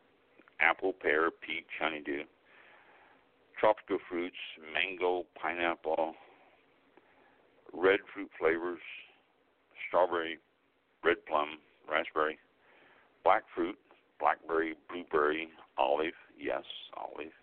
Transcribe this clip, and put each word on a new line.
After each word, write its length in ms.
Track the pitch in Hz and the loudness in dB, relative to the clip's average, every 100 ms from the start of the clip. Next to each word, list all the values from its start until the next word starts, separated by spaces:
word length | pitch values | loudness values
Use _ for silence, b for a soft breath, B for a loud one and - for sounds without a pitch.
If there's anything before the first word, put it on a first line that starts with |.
| _ _ _ _ - - | _ _ _ _ -12 2
apple, 340 | 82 - 95 | 2 4 0
pear, 380 | - 85 76 82 | 0 2 4 4
peach, 340 | - - 82 - - | 0 -8 -10 -10 -6
honeydew, 440 | 80 78 73 71 76 _ b b b b b b b b b _ _ - | -4 -4 -6 -8 -8 _ b b b b b b b b b _ _ 2
tropical 380 | 107 107 - 92 - | 2 2 0 -4 -4
fruits, 280 | 87 87 - - - 78 | -6 -6 -8 -14 -14 -8
mango, 520 | 78 92 90 90 90 80 - | -4 -4 0 0 0 -4 -8
pineapple, 760 | 80 87 85 82 78 80 80 - b b b b b b b b b b b b b b - | -6 -2 -2 -2 -2 -2 -2 -6 b b b b b b b b b b b b b b -14
red 260 | 82 95 101 - | 2 4 4 0
fruit 160 | 101 95 - | -10 -10 0
flavors, 400 | 82 82 87 82 - - - _ _ _ _ _ _ - - | 2 2 -2 -8 -12 -16 -20 _ _ _ _ _ _ -14 0
strawberry, 500 | 87 90 85 82 76 _ _ _ _ _ _ | 2 4 2 -4 -8 _ _ _ _ _ _
red 140 | 82 87 - | 0 0 0
plum, 300 | 76 76 76 _ _ - | 0 0 -6 _ _ -2
raspberry, 480 | 78 82 78 78 76 _ _ b b b b b _ | -2 0 0 0 -2 _ _ b b b b b _
black 200 | 82 107 - - | 4 4 2 -4
fruit, 220 | 85 - _ _ _ - | -4 -6 _ _ _ -2
blackberry, 560 | 73 - 78 82 82 78 - | 0 0 -2 -2 -2 -6 -12
blueberry, 600 | 90 85 78 73 80 80 - - - | -12 -2 0 2 0 -6 -14 -8 0
olive. 400 | 65 73 80 - - - | 2 2 -2 -6 -18 -10
Yes, 260 | 67 65 - - - - | -6 -6 -8 -16 -16 -14
olive 340 | - - 78 - | -12 -12 -14 -16